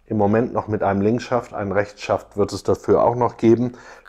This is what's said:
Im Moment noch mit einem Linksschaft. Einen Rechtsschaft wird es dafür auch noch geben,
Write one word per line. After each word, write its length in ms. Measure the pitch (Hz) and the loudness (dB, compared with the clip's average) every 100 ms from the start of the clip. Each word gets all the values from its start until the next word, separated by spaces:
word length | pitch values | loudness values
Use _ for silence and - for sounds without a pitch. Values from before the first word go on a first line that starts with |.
| - | -6
Im 100 | 107 | 0
Moment 360 | 101 110 123 | 2 2 0
noch 140 | 107 107 | -4 -4
mit 140 | 107 | -2
einem 180 | 98 98 | 0 0
Linksschaft. 520 | 104 120 - 120 - | 0 0 -2 -4 -4
Einen 180 | 110 101 | -8 -4
Rechtsschaft 640 | 98 - - - 98 - 101 | -2 -4 -6 -4 -4 -4 -4
wird 160 | 98 | -2
es 120 | 98 | -2
dafür 400 | - 95 - - | -2 -2 2 2
auch 120 | 117 123 | 2 2
noch 220 | 117 - | -2 2
geben, 360 | 113 117 123 - - - | 4 4 2 -8 -20 -20